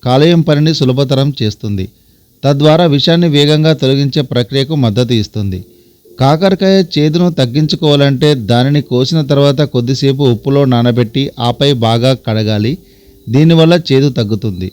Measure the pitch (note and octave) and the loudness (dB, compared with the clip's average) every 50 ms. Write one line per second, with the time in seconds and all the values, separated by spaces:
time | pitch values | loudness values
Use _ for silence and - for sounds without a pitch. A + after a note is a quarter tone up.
0 | - B2+ B2 C3+ D3+ E3 F3 E3 D#3 D3 D3+ C#3+ D3+ D#3+ D#3+ - D3+ B2+ C3 C3 | -2 0 0 2 2 2 2 2 2 0 0 0 0 0 0 0 0 -2 0 0
1 | C#3+ B2+ C#3 C3 C#3 C#3+ C#3 - A#2 G#2+ G2+ _ - A2 G2+ G2 F#2 - _ _ | -2 -2 0 -2 -2 -2 -4 -4 -6 -6 -6 _ -8 -8 -6 -6 -8 -10 _ _
2 | _ _ _ _ _ _ _ _ - C3+ C#3+ C#3 D3 D3+ D3+ E3 F3 E3+ C#3+ C#3+ | _ _ _ _ _ _ _ _ -2 -2 0 2 2 2 4 4 2 2 0 0
3 | C3 - E3 E3+ F3 E3+ C#3+ D3 D3 D3 D3+ D3+ D#3 D#3+ D#3+ - - C3 C3+ C#3 | 0 0 0 2 0 0 2 2 2 2 2 2 2 0 0 0 0 0 0 0
4 | C#3+ C#3 C3 D#3 C#3 - C#3+ B2 B2 - C3+ C3+ C3+ C3 D#3+ D3 C3 A#2 G2+ A2 | -2 -2 -2 -4 -4 -2 -2 -4 -4 -2 -2 -4 -4 -2 -2 0 0 0 0 0
5 | B2 A2+ B2 A2+ G#2 - _ G#2+ G#2 G2 F#2 F#2 - - - _ _ _ _ _ | -2 0 0 -2 -2 -4 _ -6 -6 -6 -6 -8 -10 -14 -20 _ _ _ _ _
6 | _ - - - C3 C3+ D3+ D#3+ F#3 G3 F#3+ - G3 F#3+ F#3+ F#3+ F#3+ E3 - D#3 | _ -20 -6 0 2 2 2 2 2 0 0 0 0 2 2 2 0 0 -2 -2
7 | D3 D#3 D3+ E3+ F3+ F3+ E3+ - C3+ A#2 A2+ D3 D#3 D3+ - - E3 D3+ C#3+ C#3+ | 0 0 0 0 0 0 0 -2 -2 -2 0 -2 -2 -2 -2 -2 0 0 2 2
8 | C#3+ C#3 C#3 B2+ D3 D3+ D3+ C3 A2+ F#2+ A#2+ A#2+ B2+ C#3 C#3+ D3 - - B2+ B2 | 2 0 0 0 2 0 0 0 0 0 0 0 2 2 0 -2 -2 -2 -2 -2
9 | C3 C3 E3 D#3+ D3+ C3+ C#3+ C#3 C#3+ C#3+ C#3 C3 D3+ C#3+ - C3 A#2+ A#2+ C3+ B2+ | -2 0 -2 -4 -2 0 0 2 2 2 2 0 -2 -2 -2 -2 -2 -2 -2 0
10 | - C3+ C3+ C3+ C#3+ C3 A#2+ G#2+ - C#3 C#3 C#3+ C#3+ C3 B2+ A#2+ A#2+ A#2+ A#2 A#2+ | 0 -2 0 2 2 0 0 0 -2 -2 0 0 2 2 2 2 2 0 2 0
11 | B2 G#2+ - C#3 C3+ C#3 - - A#2+ A#2+ B2+ - C#3+ C#3+ C#3+ A#2+ A2+ A2+ A2+ A#2+ | -2 -2 -2 -4 -6 -6 -6 -4 -4 -4 -2 0 0 0 0 0 0 0 0 2
12 | A#2 C3 C3+ A#2 - - A2 A2 A2 G#2 A2 G#2 G#2+ A2+ D3 F#3+ - - - _ | 2 0 0 0 -4 -4 -4 -2 -2 -2 -2 -2 -2 -2 -4 -6 -10 -20 -20 _
13 | _ - - - _ - A2+ C3+ D#3 E3 E3 D#3+ D#3+ D#3+ F3 F3+ E3+ - C3+ C3+ | _ -20 -20 -20 _ -2 0 2 4 4 4 4 4 4 4 2 0 0 0 2
14 | C#3 D3 B2+ A2+ A2+ G2+ A2 G2+ G2+ A2 F#2+ F2 F#2 F#2 | 2 0 0 -2 -4 -2 -4 -4 -4 -6 -6 -6 -8 -10